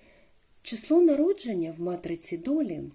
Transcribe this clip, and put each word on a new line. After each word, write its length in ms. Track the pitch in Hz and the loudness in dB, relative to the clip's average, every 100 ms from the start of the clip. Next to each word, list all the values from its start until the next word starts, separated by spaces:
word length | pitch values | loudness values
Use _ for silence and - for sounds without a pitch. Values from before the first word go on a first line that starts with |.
| _ _ _ _ _ _ | _ _ _ _ _ _
Число 380 | - 226 - 320 | -4 -4 2 6
народження 720 | 349 285 320 392 247 190 165 160 | 6 6 2 0 -2 -4 -4 -4
в 20 | |
матриці 560 | 175 175 170 170 - 170 | -6 -6 -6 -6 -4 -4
долі, 440 | 202 294 262 156 139 | -2 0 -2 -4 -10